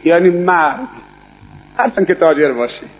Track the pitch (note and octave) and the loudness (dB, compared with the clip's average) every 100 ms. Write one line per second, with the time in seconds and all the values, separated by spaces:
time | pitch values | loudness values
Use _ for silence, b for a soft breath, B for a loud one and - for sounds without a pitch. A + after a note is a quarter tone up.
0 | D#3+ E3+ F3+ F3 F3 F3+ D#3 C#3 B3+ - | 2 4 4 2 0 0 0 -4 -12 -16
1 | - - - - - - - - A#3+ G#3+ | -20 -20 -20 -20 -20 -20 -18 -4 -4 -2
2 | F#3+ F3+ E3 D3 D3 A#2+ A#2+ - A2+ G2+ | -2 2 2 2 0 -2 -6 -8 -20 -20